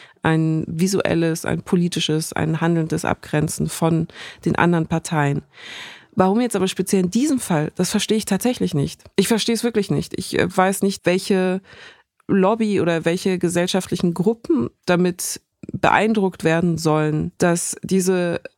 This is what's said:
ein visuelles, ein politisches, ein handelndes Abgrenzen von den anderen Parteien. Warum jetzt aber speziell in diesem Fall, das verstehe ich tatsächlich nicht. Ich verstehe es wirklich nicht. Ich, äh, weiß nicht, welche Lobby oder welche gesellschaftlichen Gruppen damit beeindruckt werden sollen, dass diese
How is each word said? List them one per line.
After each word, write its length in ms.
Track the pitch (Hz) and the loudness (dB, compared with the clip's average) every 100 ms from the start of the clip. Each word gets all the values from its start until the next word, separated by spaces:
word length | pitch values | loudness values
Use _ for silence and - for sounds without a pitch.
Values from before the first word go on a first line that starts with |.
| - _ | -18 _
ein 440 | 165 160 160 160 - | 0 2 2 0 -2
visuelles, 800 | 160 190 202 - 170 165 165 - | -2 0 0 0 0 0 -2 -2
ein 180 | 165 | -4
politisches, 680 | - 185 175 170 - 156 160 | 0 0 2 0 -2 -2 -2
ein 300 | - 165 160 | -4 -2 0
handelndes 440 | 165 170 160 160 - | 0 0 0 -2 -2
Abgrenzen 640 | - - 151 156 - 156 | -4 -4 -2 -2 -2 -6
von 380 | - 165 165 165 - - - - | -2 0 0 -2 -8 -18 -8 -2
den 100 | - | 2
anderen 300 | 170 175 160 | 2 2 0
Parteien. 560 | 165 - 160 143 139 - - - - - - - - | -4 -2 0 0 -2 -6 -16 -18 -16 -16 -20 -6 0
Warum 220 | 185 208 | 2 2
jetzt 140 | 247 190 | 0 0
aber 120 | 190 | -2
speziell 360 | - 185 196 | -2 0 0
in 80 | 180 | 2
diesem 260 | 214 302 262 | 0 0 0
Fall, 340 | - 165 151 - | 0 0 0 -2
das 160 | 180 | -2
verstehe 260 | 208 - 220 | 0 0 -2
ich 80 | - | 0
tatsächlich 480 | 190 - 202 185 | 0 0 0 -2
nicht. 300 | 151 151 - - - | 0 -2 -6 -4 0
Ich 100 | 190 | 2
verstehe 260 | 226 - | 2 0
es 100 | 233 | 0
wirklich 280 | 240 214 196 | 0 0 0
nicht. 260 | 143 143 - | -2 -2 -8
Ich, 220 | - 67 | -4 -2
äh, 80 | 175 | 0
weiß 320 | 185 185 196 | 2 2 2
nicht, 240 | 196 196 - | -2 -2 0
welche 560 | 185 - 190 185 185 - - - - _ _ - | 0 2 0 2 -2 -6 -18 -20 -20 _ _ -2
Lobby 540 | 196 185 220 220 196 | 2 4 2 2 2
oder 240 | 170 165 165 | 2 2 0
welche 320 | 180 196 185 | 0 0 0
gesellschaftlichen 800 | 175 175 180 190 - 175 175 170 | 0 0 0 0 -2 -2 0 0
Gruppen 560 | 180 226 - 311 - - - | 0 0 0 0 -2 -4 0
damit 540 | 175 180 180 - - _ _ - | 2 2 -2 -8 -10 _ _ -12
beeindruckt 720 | - - - 214 214 190 - | -2 2 4 4 2 0 0
werden 360 | 160 165 175 160 | 0 2 2 0
sollen, 540 | 160 151 151 151 165 - | 0 2 2 0 -4 0
dass 380 | 180 170 - - | 0 2 -2 -8
diese 580 | 170 190 180 185 175 165 - | -2 0 2 0 0 -4 -8